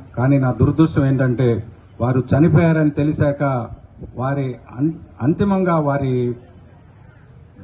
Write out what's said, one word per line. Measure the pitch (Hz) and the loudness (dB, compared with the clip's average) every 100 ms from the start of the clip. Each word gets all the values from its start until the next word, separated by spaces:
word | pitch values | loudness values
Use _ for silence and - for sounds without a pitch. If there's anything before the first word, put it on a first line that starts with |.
| - - | -8 -2
కానీ | 131 139 | 2 2
నా | 127 120 | 2 0
దురదృష్టం | - 147 160 165 135 | 0 2 2 2 0
ఏంటంటే | 131 131 117 123 107 - - - - | 2 0 2 0 0 -6 -18 -18 -6
వారు | 120 127 - | -2 -2 0
చనిపోయారని | 139 165 165 165 160 151 | 2 4 4 4 2 0
తెలిసాక | 143 147 151 147 139 143 127 107 - - - - 117 | 0 -2 2 2 2 -2 -2 -6 -12 -20 -18 -14 -8
వారి | 131 139 131 120 - - | -4 -4 -6 -8 -12 -4
అం-, | 151 165 - - | -4 -4 -14 -4
అంతిమంగా | 117 185 202 190 180 165 | -2 0 0 0 0 0
వారి | 143 139 135 127 123 120 - - - - - - - - - - - - | 0 -2 -2 -2 -2 -6 -14 -20 -20 -20 -20 -20 -20 -20 -20 -20 -20 -12